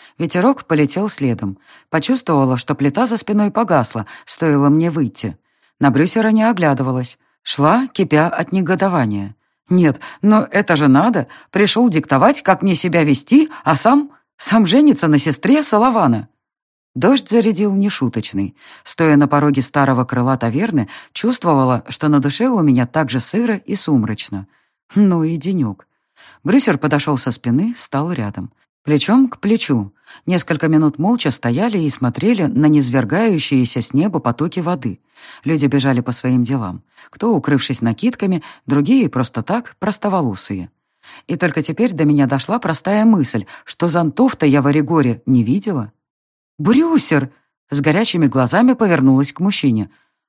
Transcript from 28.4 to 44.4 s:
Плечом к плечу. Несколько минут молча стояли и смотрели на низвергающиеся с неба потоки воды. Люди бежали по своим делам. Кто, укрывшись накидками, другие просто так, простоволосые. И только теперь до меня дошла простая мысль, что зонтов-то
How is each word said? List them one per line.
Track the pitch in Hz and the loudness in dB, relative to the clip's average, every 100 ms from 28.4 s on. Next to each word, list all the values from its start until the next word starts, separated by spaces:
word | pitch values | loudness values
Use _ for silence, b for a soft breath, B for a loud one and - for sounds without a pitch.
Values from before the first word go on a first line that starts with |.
| 95 _ _ _ | -12 _ _ _
Плечом | - 147 - 240 262 | -2 0 2 4 2
к | - | 0
плечу. | 202 220 - 123 101 b b b - | -2 0 0 -4 -4 b b b -2
Несколько | 180 - 156 160 | -2 -2 -2 2
минут | 156 156 147 | 2 2 0
молча | 180 240 147 | 0 0 -2
стояли | 123 117 123 233 208 | -4 -2 -2 -2 -2
и | 156 | -4
смотрели | - 123 - 214 226 151 | -2 -4 -2 0 0 0
на | 117 151 | 2 4
низвергающиеся | 147 127 131 110 170 226 170 - 131 120 120 | 4 2 0 0 0 0 0 0 0 0 -4
с | - | -2
неба | 135 196 170 | 0 0 -2
потоки | 147 - 165 - | -4 -4 -4 -4
воды. | 170 147 120 90 B B B B | -4 -4 -6 -8 B B B B
Люди | 139 160 139 | -4 0 0
бежали | 139 135 123 | 0 0 0
по | 123 | -2
своим | 120 127 127 | -4 0 0
делам. | 120 135 98 92 b b b | 0 -4 -6 -10 b b b
Кто, | - 226 190 | -4 -2 0
укрывшись | 135 139 - 123 | 0 -2 -2 -4
накидками, | 117 107 240 - 196 175 B B - | -4 -2 -4 -2 -2 -4 B B -4
другие | 143 147 269 170 | 0 2 2 2
просто | 127 123 - | -2 -4 -6
так, | - 220 - - | -4 -6 -6 -8
простоволосые. | - 202 208 190 135 95 - 98 87 _ _ _ B B - | -6 -4 -2 -2 -2 -4 -8 -8 -12 _ _ _ B B -10
И | 160 | -4
только | 175 151 | -4 -2
теперь | 147 160 240 | -4 -2 -2
до | 160 | 0
меня | 147 143 135 | 2 2 2
дошла | 135 - 233 | -2 -2 -4
простая | 185 156 - 208 | -4 -4 -2 2
мысль, | 220 208 123 110 95 B | 2 2 0 -4 -8 B
что | - - 170 | -18 -6 -2
зонтов-то | 170 160 - 262 - | 0 -2 0 0 2